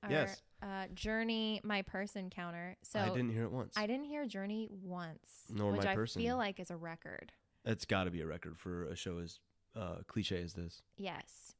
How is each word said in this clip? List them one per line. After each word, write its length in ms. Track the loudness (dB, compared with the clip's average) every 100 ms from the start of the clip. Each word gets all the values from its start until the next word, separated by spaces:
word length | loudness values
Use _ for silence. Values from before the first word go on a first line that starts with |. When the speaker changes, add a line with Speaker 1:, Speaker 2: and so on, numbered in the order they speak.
Speaker 1:
Our, 80 | 4
Speaker 2:
Yes. 300 | 4 4 0 -12 -8
Speaker 1:
uh, 240 | -4 -4 -4
Journey, 680 | -2 2 4 4 4 2 0
My 180 | 2 0
Person 480 | 0 -2 -2 -2 -4
counter. 460 | -4 -6 -4 -6 -8
So 180 | -4 2
Speaker 2:
I 80 | 4
didn't 240 | 4 2
hear 100 | 2
it 80 | 2
once. 220 | 0 0 0
Speaker 1:
I 100 | 2
didn't 180 | 0 0
hear 180 | -2
Journey 440 | -2 -2 -2 -2 -2
once, 500 | -6 -6 -4 -6 -8 -14 -16 -6
Speaker 2:
Nor 220 | 2 4
Speaker 1:
which 120 | 6
Speaker 2:
My 80 | 6
Speaker 1:
I 20 |
Speaker 2:
Person. 280 | 4 2 2
Speaker 1:
feel 140 | 2 4
like 200 | 2 -2
is 100 | -6
a 60 | -6
record. 560 | -8 -10 -10 -10 -12 -18 _ _
Speaker 2:
That's 200 | -2 0
gotta 260 | 4 4 4
be 100 | 2
a 40 | -2
record 300 | -2 -6 -8
for 280 | -4 -2
a 120 | -2 -4
show 220 | -4 -2
as, 220 | -4 -8 _ _ _ -6
uh, 200 | -4 -4 -4
cliche 340 | 0 2 0
as 120 | -2
this. 260 | -4 -6 -8 -20 -8
Speaker 1:
Yes. 580 | -6 -6 -8 -12 -12 -16